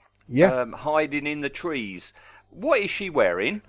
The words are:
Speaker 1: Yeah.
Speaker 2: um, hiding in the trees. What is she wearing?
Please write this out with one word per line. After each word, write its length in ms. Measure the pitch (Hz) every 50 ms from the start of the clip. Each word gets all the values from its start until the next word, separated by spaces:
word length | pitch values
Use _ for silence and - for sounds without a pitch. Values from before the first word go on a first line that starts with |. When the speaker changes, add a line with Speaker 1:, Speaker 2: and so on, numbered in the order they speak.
| _ _ - - _ -
Speaker 1:
Yeah. 340 | 123 135 165 190 131 127
Speaker 2:
um, 120 | 123 113 110
hiding 520 | - 120 151 151 156 156 143 139 147 143 147
in 140 | 151 147
the 80 | 143 139
trees. 640 | - - - 175 156 135 113 101 95 90 - - - - - - - - _ _
What 300 | - 160 196 302 302 240
is 100 | 202 190
she 200 | - - 208 185
wearing? 520 | 156 139 110 92 87 90 101 135 202 208 -